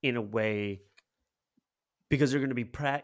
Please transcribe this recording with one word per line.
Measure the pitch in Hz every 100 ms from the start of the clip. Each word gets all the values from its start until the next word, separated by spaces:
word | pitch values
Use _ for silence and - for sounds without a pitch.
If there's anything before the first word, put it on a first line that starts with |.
in | 135 120
a |
way, | 104 110 107 104 101 98 _ _ _ _ _ _ _ _ _ _ _ _ -
because | 139 139
they're | 139
gonna | 135
be | 123
pra-, | 113 - 143 143